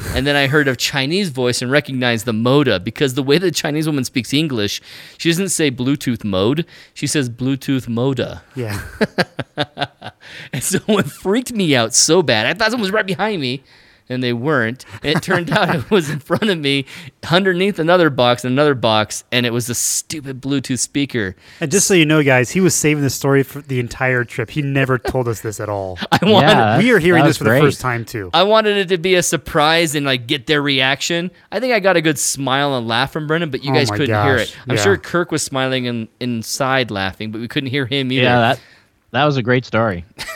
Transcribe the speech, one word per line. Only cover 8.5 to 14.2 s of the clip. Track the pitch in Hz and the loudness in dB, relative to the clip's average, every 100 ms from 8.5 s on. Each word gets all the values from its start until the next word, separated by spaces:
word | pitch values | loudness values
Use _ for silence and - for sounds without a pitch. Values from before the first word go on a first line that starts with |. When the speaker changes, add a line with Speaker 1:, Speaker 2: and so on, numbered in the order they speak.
| 131 | -10
Speaker 2:
Yeah. | 113 104 - - 214 - - - - - | -8 -8 -8 -4 -4 -2 -6 -6 -10 -6
Speaker 1:
<laughs> | 147 - 139 - - - - - - | -8 -6 -10 -10 -20 -18 -20 -20 -12
And | 135 | -8
so | - 185 - | -4 -4 0
it | 202 143 | 0 0
freaked | - 185 226 247 | -4 -2 -2 -2
me | 233 175 131 | -2 2 2
out | 113 | 2
so | - - 175 | 2 4 4
bad. | 139 110 117 | 4 2 2
I | |
thought | 180 220 | 0 0
someone | 247 196 | 0 -2
was | |
right | 220 196 | -2 -2
behind | 180 208 196 | -2 -2 -2
me, | 127 139 - - _ _ - | -4 -6 -10 -20 _ _ -10
and | 127 | -4